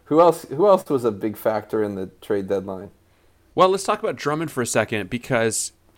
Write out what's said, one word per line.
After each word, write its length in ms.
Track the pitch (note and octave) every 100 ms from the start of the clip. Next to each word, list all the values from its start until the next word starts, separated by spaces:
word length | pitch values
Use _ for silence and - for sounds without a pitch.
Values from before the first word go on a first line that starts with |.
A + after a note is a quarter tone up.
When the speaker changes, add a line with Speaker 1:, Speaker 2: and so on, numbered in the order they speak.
| -
Speaker 1:
Who 140 | D3+
else, 240 | F3 D#3+ -
who 160 | C3+ G#3
else 220 | F#3+ -
was 140 | C#3
a 60 | A#2
big 240 | G2+ A2 G#2
factor 440 | A2+ G#2+ - A2
in 120 | G#2
the 120 | G2 F#2 -
trade 280 | - G2+ G2
deadline? 420 | G2 G2 F#2 G2 - _ _ _ _ _
Speaker 2:
Well, 160 | - F#3
let's 140 | G3
talk 160 | - G#3
about 160 | G#3 C3+
Drummond 340 | C#3+ D3+ D#3
for 100 | C3
a 60 | A#2
second, 420 | A#2+ G#2+ G#2+ F#2
because 640 | A#2+ - A#2+ A2+ - - _ _